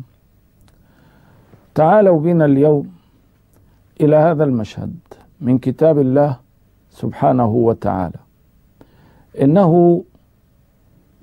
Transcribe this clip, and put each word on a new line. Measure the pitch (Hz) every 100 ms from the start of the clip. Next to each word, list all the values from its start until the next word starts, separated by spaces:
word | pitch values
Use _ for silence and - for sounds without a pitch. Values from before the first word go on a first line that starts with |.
| - _ _ _ _ _ _ _ _ _ _ _ _ _ _ - _ -
تعالوا | 156 214 196 165
بنا | 160 175
اليوم | 147 135 151 147 - - _ _ _ _ _ _ _ _ _ -
إلى | 151 151
هذا | 156 156
المشهد | 151 123 104 - - 170 - - _ -
من | 120 127
كتاب | 131 123 156 147
الله | 131 135 143 131 _ _ _ _ _
سبحانه | - 120 - 139 127 117
وتعالى. | 117 113 113 101 92 87 - _ _ _ _ _ _ _ _ _ _ _ -
إنه | 135 160 175 170 175 170 - _ _ _ _ _ _ _ _ _ _ _